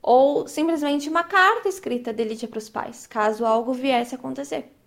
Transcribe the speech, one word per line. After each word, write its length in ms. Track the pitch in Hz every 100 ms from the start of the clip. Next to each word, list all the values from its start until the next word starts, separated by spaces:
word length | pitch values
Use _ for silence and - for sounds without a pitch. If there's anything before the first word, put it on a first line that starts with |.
ou 460 | - 247 269 285 -
simplesmente 600 | - 330 330 294 285 294
uma 140 | 330
carta 440 | 349 403 381 453 403
escrita 460 | 370 - 240 240
de 100 | 220
Lídia 240 | 220 226 226
pros 220 | 220 214
pais, 380 | - - 233 -
caso 380 | 233 214 220 233
algo 280 | 226 226
viesse 400 | 254 269 247 240
a 40 | 254
acontecer. 540 | 269 262 277 254 254 _